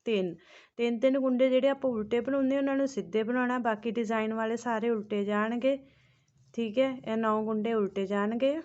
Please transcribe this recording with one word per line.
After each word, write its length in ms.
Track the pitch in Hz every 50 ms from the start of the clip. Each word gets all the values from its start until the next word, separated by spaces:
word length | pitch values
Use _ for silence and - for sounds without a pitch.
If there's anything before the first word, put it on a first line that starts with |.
| _
ਤਿੰਨ, 300 | - 226 202 185 180 165 - - - - - - _ _ -
ਤਿੰਨ, 200 | 233 233 240 226
ਤਿੰਨ 200 | 226 262 262 277
ਕੁੰਡੇ 300 | 262 262 254 247 262 262
ਜਿਹੜੇ 200 | 254 254 254 277
ਆਪਾਂ 200 | 277 277 - 262
ਉਲਟੇ 300 | 240 220 214 208 226 240
ਬਣਾਉਂਦੇ, 380 | 226 - 269 277 269 262 269 277
ਉਹਨਾਂ 180 | 277 277 269
ਨੂੰ 120 | 269 277 269
ਸਿੱਧੇ 360 | 269 - 185 170 180 220 220
ਬਣਾਉਣਾ, 340 | 208 247 254 254 247 247 254
ਬਾਕੀ 320 | 233 233 220 208 208 240
ਡਿਜ਼ਾਈਨ 420 | 208 240 233 202 226 220 220 220 220
ਵਾਲੇ 240 | 220 226 220 226 226
ਸਾਰੇ 320 | - 247 233 220 214 240
ਉਲਟੇ 340 | 233 220 208 208 214 202 202
ਜਾਣਗੇ, 520 | 202 208 208 214 220 233 240 240 262 277 277 - - _ _ _ _ _ _ _ _ _ _ _ _ _
ਠੀਕ 240 | - 233 220 202 254
ਹੈ। 100 | 262 269 262 254
ਇਹ 200 | - - 220 226
ਨੌ 260 | 226 220 214 220 214
ਕੁੰਡੇ 280 | 214 220 214 208 226 233
ਉਲਟੇ 320 | 220 208 190 196 196 196
ਜਾਣਗੇ 540 | 190 202 202 202 208 226 233 254 269 285 330 320